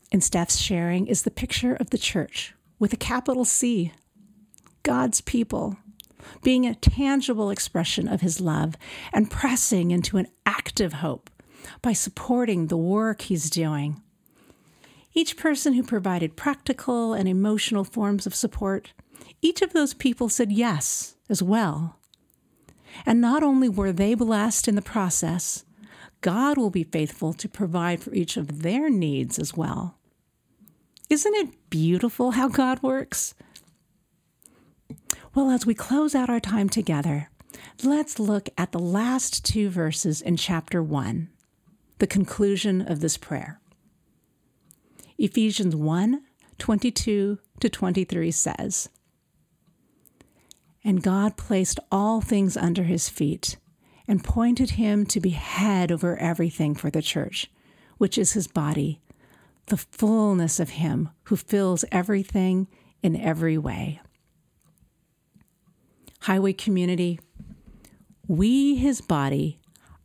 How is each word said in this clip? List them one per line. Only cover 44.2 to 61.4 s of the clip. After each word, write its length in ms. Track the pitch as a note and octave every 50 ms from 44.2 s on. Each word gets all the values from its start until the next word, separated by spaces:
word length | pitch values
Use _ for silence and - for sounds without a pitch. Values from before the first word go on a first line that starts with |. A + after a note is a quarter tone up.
| _ _ _ _ _ _ _ _ _ _ - _ _ _ _ _ - - _ -
Ephesians 580 | - G3 - A#3+ A3 A3 G3+ - G#3 F3+ D#3+
one, 480 | D3+ D3+ D#3 D#3+ F3 G3 A3 B3+ D4 - _ _ _ _ _ _ -
twenty-two 840 | - - A3 G3+ - B3 A3 - - A#3 G#3 G3+ G3 G3+ G#3 G3 _ _ _ -
to 100 | - B3
twenty-three 640 | - - - F#3 F3 F#3+ F#3 - F#3 F3 E3 E3
says, 580 | E3 - - - - - - G3+ F#3 - - - _ _ _ _ _ _ _ _ _ _ _ _ _ _ _ _ _ _ _ _ _ _ _ - _ _ - _ _ _ _ _ - _ _ _ _ _ -
"And 200 | G#3+ F#3+ F#3 -
God 340 | F#3 F#3 G3 G3+ G#3+ - -
placed 420 | - - A3 F#3+ F#3+ - - - - -
all 300 | - G3 G3+ G#3+ A3+ A3
things 360 | - - A3+ G3+ G3 F#3+ - -
under 260 | - E3+ E3+ G3+ F3+
his 240 | E3 F3 E3+ - -
feet 500 | - - D#3 C#3+ D#3 - - - - - _ _ _ _ _ _ _ _ _ -
and 140 | G#3 F#3
appointed 500 | - - - A#3 A3+ A#3+ A#3+ A#3+ C4 -
him 340 | - - A3+ G#3+ G#3 G#3 G#3
to 140 | - - G#3
be 100 | E3 F#3
head 600 | E3+ C#3+ - - - F3+ G3 G#3+ G3+ F#3 F3+ E3
over 260 | E3+ D#3+ - F3 E3+ -
everything 560 | D#3+ E3 E3+ E3 E3+ E3+ - - D#3+ D3 D3
for 160 | C#3+ - C#3+
the 140 | - D#3 D3+
church, 480 | - - D#3 C#3+ - - - - - _ _ _ _ _ _ _ _ _ -
which 200 | - F#3+ - B3
is 160 | G3 - -
his 140 | A3 F3 -
body, 520 | - F3 D3 D3 D#3 D3+ C#3+ D3+ D3+ - _ _ - _ _ _ _ - _ _ _ _ _ -
the 100 | G#3+ -
fullness 840 | - - - - A#3 G#3 A3 A3+ G#3+ G#3 G3 F3+ E3+ E3 - -
of 120 | - -
him 380 | - - E3 D#3 - - D#3+ D#3 - _ _
who 100 | - G#3+
fills 500 | -